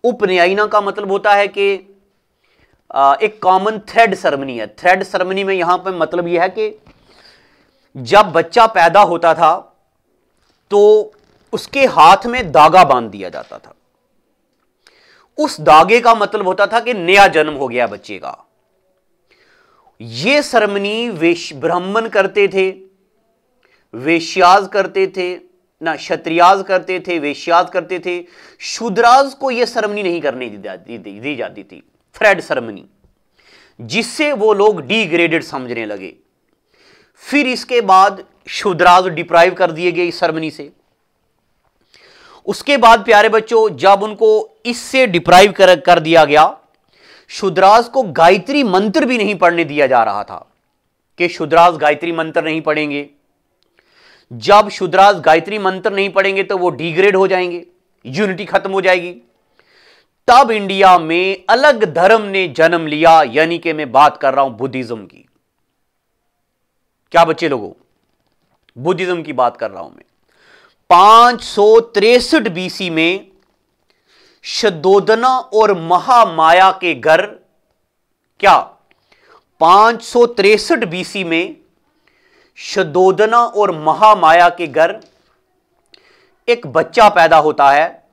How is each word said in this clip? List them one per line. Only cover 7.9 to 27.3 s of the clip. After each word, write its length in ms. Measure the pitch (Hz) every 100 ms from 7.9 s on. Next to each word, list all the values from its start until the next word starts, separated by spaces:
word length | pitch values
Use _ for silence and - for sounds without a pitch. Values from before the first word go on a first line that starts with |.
| 135
जब 340 | 120 202 202
बच्चा 340 | 160 165 240 226
पैदा 340 | 185 170 196
होता 320 | 202 170 165
था 440 | 156 160 175 - _ _ _ _ _ _ _ _ _ _
तो 400 | 202 208 214 208 _ _ _ _
उसके 320 | 220 - 277 262
हाथ 400 | 160 156 190 240
में 260 | 190 151
धागा 320 | 156 156 185
बांध 280 | 156 127 113
दिया 180 | 98 90
जाता 280 | 76 - 53
था, 160 | _ _ _ _ _ _ _ _ _ _ _ _ _ _ _ _ _ -
उस 240 | 302 -
धागे 380 | 151 156 180 233
का 140 | 233 226
मतलब 320 | 202 214 190
होता 200 | 180 202
था 120 | 226
कि 140 | 233
नया 340 | 220 170 202 196
जन्म 260 | 156 156
हो 140 | 143 135
गया 200 | 120 117
बच्चे 300 | 101 - 95
का। 280 | 67 - _ _ _ _ _ _ _ _ _ _ _ _ _ _ _ _
ये 400 | 113 117 185 294
सेरेमनी 680 | 285 240 208 202 202 220 240
वैश्य, 460 | 175 165 170 - 143
ब्राह्मण 520 | 165 175 185 214 226
करते 400 | 214 190 208 202
थे, 220 | 190 190 185 _ _ _ _ _ _ _ _ _ _ _
वैश्याज 720 | 113 139 170 165 185 175 196 190
करते 340 | 202 185 190 190
थे 260 | 190 180 180 _ _ _ _
ना, 140 | 160 151
क्षत्रियाज 680 | - 160 165 170 175 196 190
करते 320 | 185 165 185
थे, 200 | 185 170
वैश्याज 500 | 147